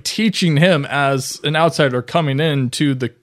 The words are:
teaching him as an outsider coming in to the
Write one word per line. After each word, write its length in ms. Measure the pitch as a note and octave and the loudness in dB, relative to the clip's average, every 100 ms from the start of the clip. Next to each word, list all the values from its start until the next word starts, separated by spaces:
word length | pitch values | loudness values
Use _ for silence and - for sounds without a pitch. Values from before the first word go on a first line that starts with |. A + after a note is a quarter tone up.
teaching 540 | - - A3 - F3 D3 | -6 -2 -2 0 0 2
him 280 | F3+ D#3+ C#3+ | 4 2 0
as 500 | C#3 C#3 C#3 - - D3+ | -2 0 -2 -4 -6 -4
an 100 | D#3 | 2
outsider 460 | E3 - C#3+ B2 | 0 2 0 0
coming 380 | - E3+ D3+ C3+ | -2 -2 0 0
in 280 | D#3+ C#3 B2+ | 0 0 -2
to 220 | - D3+ C3 | 0 0 0
the 160 | A#2+ - | -4 -8